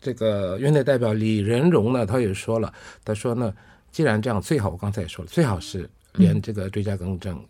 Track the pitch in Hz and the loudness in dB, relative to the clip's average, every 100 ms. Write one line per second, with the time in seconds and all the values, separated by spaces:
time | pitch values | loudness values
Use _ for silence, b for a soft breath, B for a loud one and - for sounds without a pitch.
0 | - 113 110 101 95 95 135 151 135 135 | -8 -2 0 0 -2 -2 2 4 4 2
1 | 120 107 110 110 101 120 165 160 107 127 | 2 2 2 2 2 2 4 4 4 2
2 | 107 127 113 95 - 113 110 b b b | 0 0 0 -2 -2 -2 -4 b b b
3 | - 107 123 117 120 101 b b _ - | -6 -4 -2 -2 -4 -6 b b _ -2
4 | 151 107 113 107 - 147 101 82 101 101 | 2 2 0 -2 0 0 0 -2 -4 -4
5 | 82 - 85 - 151 92 90 95 85 _ | -6 -10 -6 0 0 0 -6 -10 -12 _
6 | _ - - 127 101 104 95 101 101 98 | _ 4 4 4 -2 -6 -4 -4 -4 -4
7 | 87 92 95 82 - | -6 -6 -6 -10 -12